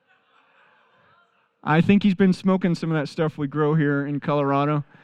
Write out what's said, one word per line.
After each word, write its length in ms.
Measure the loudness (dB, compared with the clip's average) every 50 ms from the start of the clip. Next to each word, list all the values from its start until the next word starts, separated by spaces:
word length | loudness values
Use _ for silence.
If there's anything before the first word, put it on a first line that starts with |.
| _ _ _ _ _ _ _ _ _ _ _ _ _ _ _ _ _ _ _ _ _ _ _ _ _ _ _ _ _ _ _ _
I 180 | -4 0 2 2
think 220 | 4 4 4 4
he's 120 | 4 2 2
been 200 | 2 2 2 2
smoking 400 | 2 0 0 0 0 0 0 -2
some 160 | -2 -4 -4
of 60 | -2
that 120 | -2 -4 -4
stuff 300 | -4 -4 -4 -4 -4 -6
we 80 | -8
grow 280 | -6 -2 -2 0 0 2
here 320 | 2 0 0 0 -2 -4
in 140 | -4 -6 -6
Colorado. 640 | -4 -2 -2 -2 0 0 0 0 0 0 -2 -2 -4 _ _ -20